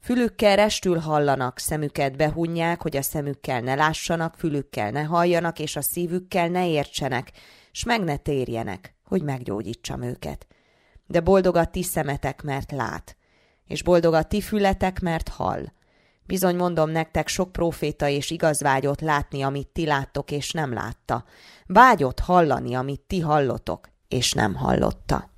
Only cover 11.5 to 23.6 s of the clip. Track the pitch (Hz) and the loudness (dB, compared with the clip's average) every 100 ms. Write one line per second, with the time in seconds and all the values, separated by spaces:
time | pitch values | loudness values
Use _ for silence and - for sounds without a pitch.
11.5 | 170 165 - 180 - 147 139 139 - 147 | 2 0 -2 -4 -2 -2 -4 -6 -6 -6
12.5 | 139 - 143 113 78 - - _ _ _ | -6 -6 -4 -4 -6 -14 -20 _ _ _
13.5 | _ _ 156 165 175 170 160 160 214 196 | _ _ -6 2 4 6 2 2 -4 -2
14.5 | 214 196 196 190 190 180 165 - - 92 | 2 2 2 -2 -2 -4 -4 -6 -4 -4
15.5 | - - _ _ _ _ _ - 185 185 | -4 -8 _ _ _ _ _ -6 0 2
16.5 | 175 180 165 156 160 160 165 151 - 185 | 2 0 2 0 0 -2 -4 -4 -2 -4
17.5 | - 170 151 156 - 147 143 143 165 160 | 0 -2 0 -4 -2 -2 0 -2 0 0
18.5 | 147 143 135 139 143 156 147 139 143 135 | 2 2 2 0 -2 0 0 0 -4 -2
19.5 | 139 131 - 160 143 135 - - 147 139 | -4 -8 -4 0 0 -2 -8 -6 -6 -6
20.5 | 170 143 113 110 - - 113 - - - | -4 -4 -4 -6 -10 -4 -4 -4 -20 -20
21.5 | - - 185 254 202 135 127 - 180 160 | -20 2 8 8 8 2 -2 2 4 4
22.5 | 131 123 123 135 139 _ 190 160 151 139 | 2 -2 -4 -4 -6 _ -2 2 2 2
23.5 | 110 | -2